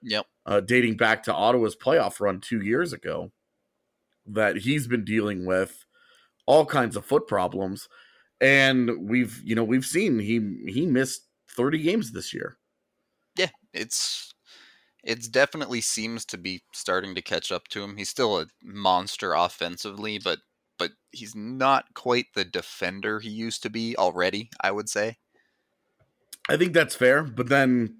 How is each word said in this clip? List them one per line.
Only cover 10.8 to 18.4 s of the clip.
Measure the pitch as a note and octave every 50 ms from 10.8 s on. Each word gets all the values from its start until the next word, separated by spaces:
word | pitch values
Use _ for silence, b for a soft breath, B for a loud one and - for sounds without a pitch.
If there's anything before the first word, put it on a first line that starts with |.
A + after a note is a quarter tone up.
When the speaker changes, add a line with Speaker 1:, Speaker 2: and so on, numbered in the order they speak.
| E3+
Speaker 2:
missed | F3+ B2 C3 C3+ C3+ - - - _ _ _ _ _
thirty | - - B2 C#3+ D#3 D#3
games | D3+ E3+ G#3 A#3 D#3 A2+
this | A2 - - - -
year. | - - - - _ _ _ _ _ _ _ _ _ _ _ _ _ _ _ _
Speaker 1:
Yeah, | - F#3 - - _ _ _ -
it's, | - - - - - - - - - - - - _ b b b b b b b b b b b b -
it's | - A#2 A#2+ A#2 A2+
definitely | A2+ B2+ C#3 - - D#3 C#3+ - B2 A2+
seems | - - - A2+ A2 A2+ A#2 A2+ -
to | - - F#2
be | F2 F#2 F#2 E2+ - _ -
starting | - - - F2+ F#2 F#2+ G2 F2+
to | F2+ -
catch | - G2 E2+ - - F#2
up | F2+ - -
to | - G#2 G2+
him. | G2+ G2+
He's | G#2 G2 -
still | - - B2+ A2 G2+ E2+